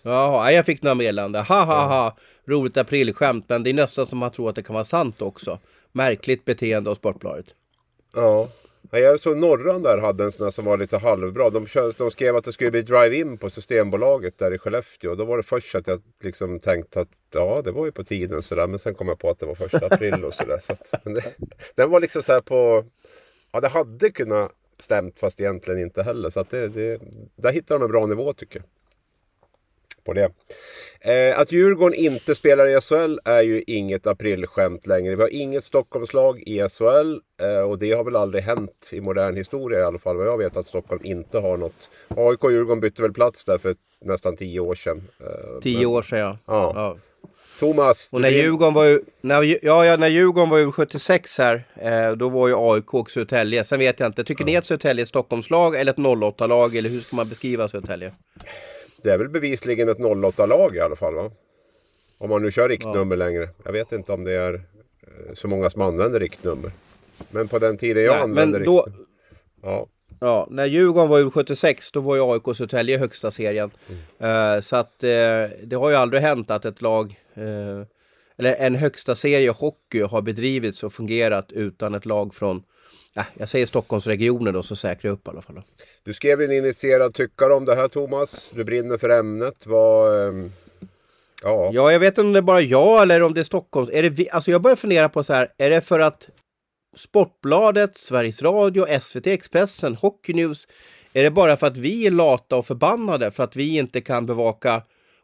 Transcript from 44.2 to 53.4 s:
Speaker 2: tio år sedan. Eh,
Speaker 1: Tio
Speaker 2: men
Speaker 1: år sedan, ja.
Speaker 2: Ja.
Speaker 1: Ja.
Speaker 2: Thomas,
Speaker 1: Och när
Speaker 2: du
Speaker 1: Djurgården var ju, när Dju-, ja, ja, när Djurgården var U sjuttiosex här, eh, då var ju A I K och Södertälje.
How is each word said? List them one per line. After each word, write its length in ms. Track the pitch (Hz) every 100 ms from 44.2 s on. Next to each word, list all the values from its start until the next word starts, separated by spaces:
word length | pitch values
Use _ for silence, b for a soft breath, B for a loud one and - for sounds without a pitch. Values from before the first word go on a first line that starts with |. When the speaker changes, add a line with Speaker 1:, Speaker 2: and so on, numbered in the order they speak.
| 92 85
Speaker 2:
tio 220 | 95 87
år 160 | 87
sedan. 320 | 90 - 80 95 _
Eh, 420 | 62 - - 64
Speaker 1:
Tio 160 | 131 117
Speaker 2:
men 80 |
Speaker 1:
år 160 | 120 120
sedan, 180 | - 113
ja. 180 | 101 104
Speaker 2:
Ja. 260 | - 107 87
Speaker 1:
Ja. 220 | 104 101 90 _ _ - _ _ -
Speaker 2:
Thomas, 500 | 151 151 139 120 -
Speaker 1:
Och 80 | 127
när 100 | 131
Speaker 2:
du 60 | 139
Speaker 1:
Djurgården 360 | 160 160 160
var 120 | 151
ju, 160 | 151 147 - _
när 200 | 131 143
Dju-, 180 | 151 170
ja, 240 | 151 160
ja, 120 | 170 165
när 100 | 160
Djurgården 420 | 165 180 175 165
var 100 | 156
U 120 | 147
sjuttiosex 640 | 143 147 147 - 180 - -
här, 260 | 123 117 123
eh, 360 | - 113 113 113
då 180 | 113 127
var 180 | 127 123
ju 60 | 120
A 200 | 117 110
I 40 |
K 180 | 107 131
och 120 | 110
Södertälje. 520 | - 110 123